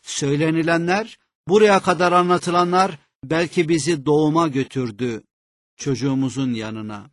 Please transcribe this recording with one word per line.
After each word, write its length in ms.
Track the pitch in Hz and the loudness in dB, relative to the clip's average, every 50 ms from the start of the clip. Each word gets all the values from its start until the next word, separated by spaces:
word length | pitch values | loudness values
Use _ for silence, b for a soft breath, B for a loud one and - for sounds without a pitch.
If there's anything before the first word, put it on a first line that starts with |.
Söylenilenler, 1160 | _ - - - 151 139 143 147 156 160 160 165 160 165 170 165 170 175 185 202 226 226 - _ _ _ _ _ _ - | _ -12 -8 -6 -2 -2 0 0 0 0 0 0 0 0 -2 -2 0 0 -2 -2 -2 -6 -14 _ _ _ _ _ _ 2
buraya 320 | 180 214 214 208 196 190 | 4 6 6 6 4 4
kadar 320 | - - 180 - 180 175 | 4 0 0 2 2 2
anlatılanlar 880 | 175 180 180 175 180 175 - 180 175 175 175 175 175 185 190 196 170 - _ _ _ _ - | 4 4 4 4 2 0 0 0 0 0 2 2 2 2 2 0 -2 -10 _ _ _ _ -8
belki 460 | 131 156 165 175 156 - 180 175 151 | -4 -2 -2 -2 -2 0 -2 0 2
bizi 360 | 170 160 127 156 175 147 131 | 0 0 0 0 -2 -2 0
doğuma 420 | 147 147 151 156 151 151 165 170 165 | 2 2 2 2 2 2 2 0 0
götürdü, 760 | 131 135 131 - - 135 127 117 104 98 127 123 117 104 _ _ _ _ _ _ _ _ _ _ _ _ | 0 -2 -4 -4 -4 -6 -6 -6 -6 -6 -6 -6 -6 -8 _ _ _ _ _ _ _ _ _ _ _ _
çocuğumuzun 760 | - 143 135 113 127 143 135 131 135 131 107 135 135 127 120 | -6 -4 -4 -2 -2 -2 -2 0 -2 -4 -4 -4 -4 -4 -4
yanına. 560 | 113 110 110 110 110 110 107 107 101 101 123 | -4 -6 -8 -10 -10 -10 -12 -12 -14 -16 -20